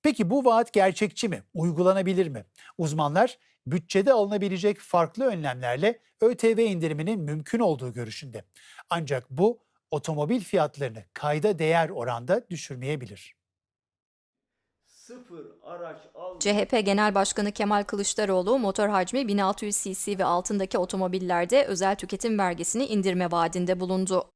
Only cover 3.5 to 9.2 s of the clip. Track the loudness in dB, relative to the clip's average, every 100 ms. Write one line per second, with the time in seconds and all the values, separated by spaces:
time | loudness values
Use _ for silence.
3.5 | _ -4 -4 0 2 4 4 4 0 -2
4.5 | 0 0 -2 0 0 0 0 -2 0 -4
5.5 | -4 -2 0 0 0 _ _ 2 4 2
6.5 | 4 2 0 -2 -2 -2 -2 -4 -6 -4
7.5 | 0 2 0 -6 -8 -10 -10 -14 -14 _
8.5 | -20 -20 -20 -6 -4 -2 -4